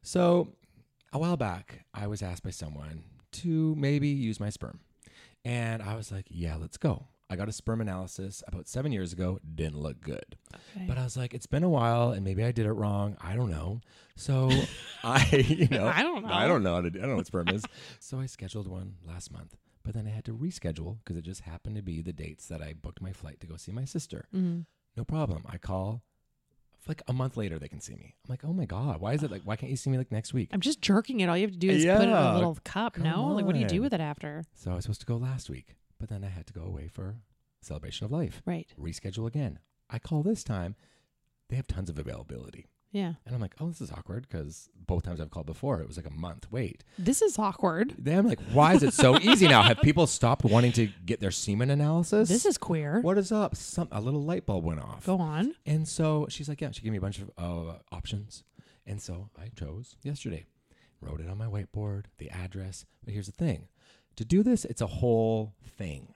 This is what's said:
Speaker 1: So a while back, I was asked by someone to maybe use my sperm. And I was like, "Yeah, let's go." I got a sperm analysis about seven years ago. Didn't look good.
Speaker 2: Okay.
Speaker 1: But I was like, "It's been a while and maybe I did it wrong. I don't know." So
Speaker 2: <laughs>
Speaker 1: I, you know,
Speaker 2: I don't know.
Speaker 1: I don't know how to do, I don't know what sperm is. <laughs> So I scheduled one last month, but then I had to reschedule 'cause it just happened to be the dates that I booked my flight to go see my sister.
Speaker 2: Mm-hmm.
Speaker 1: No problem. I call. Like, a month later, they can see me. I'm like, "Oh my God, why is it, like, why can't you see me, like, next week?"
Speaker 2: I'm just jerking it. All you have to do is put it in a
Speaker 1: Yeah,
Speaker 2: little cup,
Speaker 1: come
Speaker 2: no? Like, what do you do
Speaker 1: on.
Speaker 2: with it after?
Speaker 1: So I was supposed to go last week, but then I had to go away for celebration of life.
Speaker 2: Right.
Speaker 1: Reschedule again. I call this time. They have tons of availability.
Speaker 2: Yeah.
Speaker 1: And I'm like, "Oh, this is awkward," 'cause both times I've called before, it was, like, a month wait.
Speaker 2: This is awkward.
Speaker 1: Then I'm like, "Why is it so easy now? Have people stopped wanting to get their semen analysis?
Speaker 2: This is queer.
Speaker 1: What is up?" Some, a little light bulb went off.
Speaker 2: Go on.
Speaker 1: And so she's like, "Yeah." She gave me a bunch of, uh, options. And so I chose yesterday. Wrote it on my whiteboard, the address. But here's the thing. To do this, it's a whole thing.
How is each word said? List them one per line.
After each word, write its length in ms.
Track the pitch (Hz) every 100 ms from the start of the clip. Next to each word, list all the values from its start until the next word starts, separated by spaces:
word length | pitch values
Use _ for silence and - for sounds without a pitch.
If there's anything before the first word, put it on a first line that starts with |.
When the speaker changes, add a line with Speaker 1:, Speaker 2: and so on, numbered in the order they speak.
Speaker 1:
So 520 | - 180 175 175 160 _ _ _ _ _ _
a 60 | 147
while 180 | 165 170
back, 480 | 110 87 - - _
I 140 | - 104
was 140 | 104
asked 220 | 95 90
by 80 | 92
someone 520 | - 78 73 76 80 85 - _
to 420 | - 175 160 160
maybe 320 | 151 139 147 143
use 300 | 139 117 107
my 100 | 104
sperm. 300 | - 55 - _ _ - - - _
And 380 | 120 120 117 113
I 120 | 101
was 160 | 110 107
like, 140 | 98 -
"Yeah, 260 | 85 85
let's 220 | 78 80 -
go." 300 | 151 98 - _ _
I 60 |
got 140 | 92 104
a 20 |
sperm 300 | - - 113
analysis 640 | 107 92 92 - 95 - -
about 200 | 92 -
seven 240 | 127 147
years 200 | 110 90
ago. 280 | 87 90 95 78
Didn't 240 | 78 78 73
look 200 | 76 64
good. 360 | 73 53 - - _ - -
Speaker 2:
Okay. 100 | 196 185
Speaker 1:
But 100 | 127
I 60 |
was 140 | 127 131
like, 160 | 123
"It's 120 | 120 -
been 160 | 143
a 60 | 180
while 420 | 147 117 117 120
and 120 | 101
maybe 200 | 95 95
I 80 | 117
did 140 | 117
it 60 | 107
wrong. 440 | 110 104 101 101 101
I 140 | -
don't 140 | 107 120
know." 300 | 78 85 117 - - _
So 340 | - - 131 131 131 - -
Speaker 2:
<laughs> 260 | - -
Speaker 1:
I, 220 | 117 131 135 139 127
you 200 | 160 151
know, 180 | 127 107
Speaker 2:
I 140 | 165
don't 200 | 302 311
know. 100 | 220
Speaker 1:
I 140 | 175 135
don't 160 | 160
know 120 | 92
how 60 | 87
to 80 | 87
do, 100 | 90
I 20 |
don't 80 | 123
know 40 | 113
what 100 | 87
sperm 220 | 92 85
is. 140 | 104 - -
<laughs> 160 | - -
So 200 | - 131
I 60 | 131
scheduled 400 | - 95 110 92
one 280 | 92 95 90 85
last 240 | 90 -
month, 240 | - 78 - _ _
but 100 | -
then 140 | 113 107
I 40 |
had 140 | 107
to 80 | -
reschedule 640 | 113 170 - 87 80 82 110
'cause 120 | - 85
it 60 |
just 180 | 80 95
happened 340 | 78 82 -
to 60 | 107
be 180 | 92 80
the 120 | 85
dates 340 | 78 78 76 -
that 140 | 80
I 120 | 76
booked 280 | 78 - -
my 100 | 95
flight 280 | 92 80 -
to 60 | 82
go 80 | 80
see 140 | -
my 140 | 107
sister. 420 | 135 170 - - -
Speaker 2:
Mm-hmm. 260 | 190 180 170 165 _ _ -
Speaker 1:
No 60 |
problem. 400 | - 156 139 80 -
I 100 | 87
call. 440 | - 95 95 113 _ _ _ _ _ _ _ _ -
Like, 140 | 156 -
a 60 |
month 220 | 127 131
later, 220 | 131 101 80
they 100 | 71
can 140 | 71
see 140 | -
me. 180 | 50 - _
I'm 60 | -
like, 160 | 127
"Oh 80 | 147
my 120 | 185
God, 340 | 104 90 135 82
why 120 | 101
is 100 | 147
it, 80 | 147
like, 100 | 98
why 120 | 98
can't 160 | 110 131
you 40 |
see 140 | 131 139
me, 80 | 131
like, 140 | 127
next 240 | 110 -
week?" 140 | 131 101
Speaker 2:
I'm 60 | 196
just 220 | 262 311
jerking 380 | - 196 226 247
it. 80 | 175
All 60 |
you 60 | 175
have 100 | 208
to 60 | 180
do 100 | 185
is 120 | 185
put 60 | 165
it 140 | 202
in 60 | 233
a 20 |
Speaker 1:
Yeah, 240 | 202 143
Speaker 2:
little 200 | - 175 156
cup, 300 | - 196 233
Speaker 1:
come 100 | -
Speaker 2:
no? 240 | 165 170 254
Like, 140 | 208
what 120 | 196
do 40 | 156
you 60 | -
do 100 | 175
Speaker 1:
on. 40 |
Speaker 2:
with 120 | 269
it 80 | 185
after? 420 | 151 147 151 151 165
Speaker 1:
So 180 | - -
I 40 |
was 80 | 90
supposed 160 | 104 107
to 80 | -
go 100 | 117
last 320 | 127 127 -
week, 240 | 65 - - _ _
but 100 | 110
then 140 | 104
I 40 | 98
had 160 | 92
to 80 | -
go 80 | -
away 260 | 87 82 80
for 280 | - 95 113 _ _ _ _
celebration 420 | - 76 73 -
of 60 | 107
life. 320 | 151 131 -
Speaker 2:
Right. 260 | - 170 - -
Speaker 1:
Reschedule 460 | 78 - 98 98 113
again. 300 | 131 123 - _ _ _
I 80 | -
call 240 | - 156
this 220 | 170 220
time. 320 | - 101 87 104 _ _ _ _ _ _ _
They 60 |
have 100 | 123
tons 240 | - - 90
of 80 | 73
availability. 720 | 67 - - 60 65 - - _ _
Speaker 2:
Yeah. 240 | 202 180 160
Speaker 1:
And 100 | -
I'm 60 | 123
like, 140 | 107 -
"Oh, 80 | 160
this 140 | 165
is 100 | 107
awkward," 380 | - - 104 131
'cause 400 | 85 73 80 -
both 300 | _ 87 87
times 160 | 90 82
I've 100 | 78
called 180 | 85 76
before, 340 | 82 139 101
it 60 | 62
was, 100 | 82
like, 100 | 78
a 40 |
month 360 | 76 87 - -
wait. 360 | 117 110 - - -
Speaker 2:
This 240 | 180 277
is 160 | 427 240
awkward. 560 | 208 - 185 165 247 -
Speaker 1:
Then 220 | 127 175
I'm 60 | 220
like, 120 | 143 -
"Why 200 | 123 156
is 100 | -
it 100 | 135
so 260 | - 127 143
easy 300 | 185 269 180
now? 140 | 123
Have 180 | - 117
people 260 | 143 151 156
stopped 380 | - 117 131
wanting 260 | 123 113 123
to 140 | 120 110 90
get 140 | 90 113
their 120 | 95
semen 380 | - - 101 127
analysis? 600 | 143 147 165 170 208 190
Speaker 2:
This 160 | 220
is 120 | 403 285
queer. 440 | - 165 147 190
Speaker 1:
What 160 | 175 196
is 160 | 190
up?" 200 | 214 202 -
Some, 320 | - - 165
a 80 | 104
little 240 | 117 147
light 220 | 147 180
bulb 180 | - 95
went 160 | 82 78
off. 260 | - -
Speaker 2:
Go 120 | - 190
on. 380 | 160 151 240 -
Speaker 1:
And 200 | - 156 160
so 360 | - 156 151 151
she's 180 | - 147
like, 140 | 143
"Yeah." 100 | 143
She 120 | 101
gave 100 | 110
me 40 | 104
a 20 |
bunch 180 | 95 95
of, 120 | 95 -
uh, 420 | 87 85 82 80 _
options. 540 | 87 - 104 104 - _ - _ _
And 160 | - 101
so 280 | - 87 101 -
I 120 | 101
chose 480 | - 71 87 120 -
yesterday. 440 | 139 143 113 80 - _ _ _ _ _
Wrote 180 | 69 78
it 80 | 82
on 100 | 98
my 100 | 113
whiteboard, 580 | 104 98 110 104 101 - _
the 120 | 76
address. 560 | 90 92 95 92 92 - _
But 100 | -
here's 120 | 104
the 80 | 95
thing. 340 | - 170 87 - _ _ _ _
To 80 | -
do 180 | 113 180
this, 220 | 214 240
it's 180 | - 113
a 60 | 101
whole 640 | - 123 113 113 113 107 -
thing. 480 | - - 92 69 65